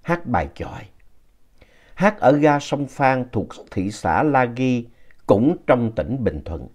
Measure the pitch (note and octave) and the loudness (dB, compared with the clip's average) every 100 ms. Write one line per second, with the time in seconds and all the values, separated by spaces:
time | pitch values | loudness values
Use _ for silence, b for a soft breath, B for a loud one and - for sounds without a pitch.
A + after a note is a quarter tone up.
0 | - E3+ - A#2 D2 - - - - _ | -4 -4 -2 -4 -4 -8 -12 -12 -16 _
1 | - - _ _ _ _ b b b - | -20 -20 _ _ _ _ b b b 0
2 | G3 G#3 B2 D3 D3+ C#3+ - C#3+ C#3 - | 0 4 4 6 4 2 0 -4 -6 0
3 | C3+ C3 B2 A2+ - - - - F#2+ G#2 | 0 2 -2 -6 -6 -12 -8 -4 -4 -4
4 | F2 E2 D3+ C#3 B2 A#2+ C3 B2 A#2+ b | 0 2 2 2 0 0 0 0 -4 b
5 | b b - G2+ C3 F3 - B2 A#2 A2+ | b b 2 4 4 0 2 2 2 -4
6 | D2+ C3+ G#2 D2+ C#2+ D#2+ - | -4 -2 -2 -4 -8 -10 -10